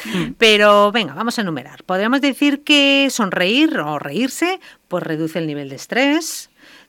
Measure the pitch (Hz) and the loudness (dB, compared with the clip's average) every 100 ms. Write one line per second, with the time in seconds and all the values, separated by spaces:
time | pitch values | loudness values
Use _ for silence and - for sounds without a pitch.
0 | 214 202 156 - 220 208 208 208 208 226 | -8 -6 -4 2 4 6 6 6 4 2
1 | 180 151 226 233 196 147 - - - 185 | -4 -6 -6 -4 -4 -6 -10 -14 -4 -2
2 | 214 269 277 - 294 277 - 294 277 277 | 0 0 0 0 0 0 2 4 4 4
3 | 269 - 196 185 180 247 311 170 151 147 | 2 0 -2 -2 0 2 2 0 -4 -6
4 | 143 151 262 - 339 370 - - - 180 | -6 -4 -4 -2 -4 -4 -10 -20 -8 -6
5 | 165 156 160 170 160 147 135 135 - 233 | -4 -4 -4 -4 -6 -8 -10 -14 -6 0
6 | 277 311 320 - - _ - - | 0 0 -4 -12 -16 _ -20 -20